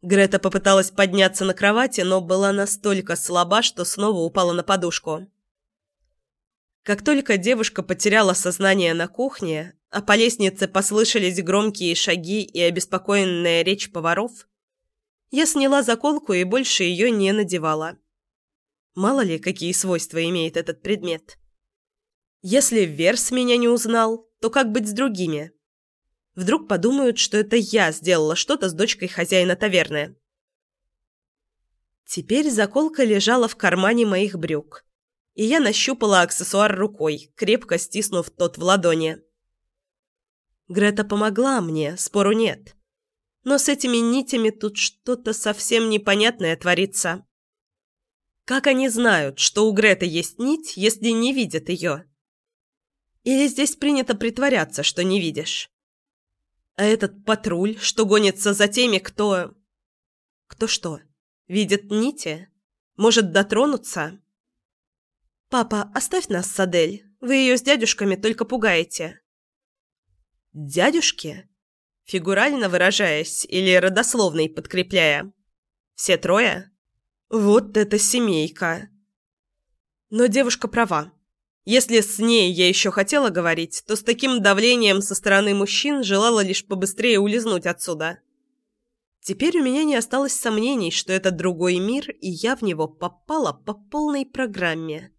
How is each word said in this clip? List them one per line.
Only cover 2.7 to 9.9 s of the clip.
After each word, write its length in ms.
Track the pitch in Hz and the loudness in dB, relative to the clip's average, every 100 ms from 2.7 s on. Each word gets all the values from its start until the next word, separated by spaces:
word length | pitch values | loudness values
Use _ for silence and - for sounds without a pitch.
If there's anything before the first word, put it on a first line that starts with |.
| 202 208 190 190 170 | -2 -2 -2 -2 -6
слаба, 460 | - 175 175 208 | -2 0 2 2
что 220 | 233 - | 0 -4
снова 360 | 175 - 208 190 | -6 -2 -2 0
упала 340 | 165 - 180 | -2 0 0
на 100 | 175 | 0
подушку. 640 | 170 196 175 - - 160 196 _ _ _ _ _ _ _ _ _ _ _ _ _ _ _ | 0 -2 0 -4 -6 -8 -10 _ _ _ _ _ _ _ _ _ _ _ _ _ _ _
Как 200 | - 202 | -4 -2
только 340 | 208 285 277 202 | 2 0 2 0
девушка 460 | 185 247 220 - | 2 0 0 -4
потеряла 500 | - 185 208 208 202 | -6 -2 2 4 2
сознание 600 | 185 180 180 196 190 170 | 2 -2 0 2 2 2
на 140 | 165 170 | 0 -4
кухне, 720 | - 262 - 175 156 175 _ | -4 -6 -4 -6 -6 -8 _
а 120 | _ | _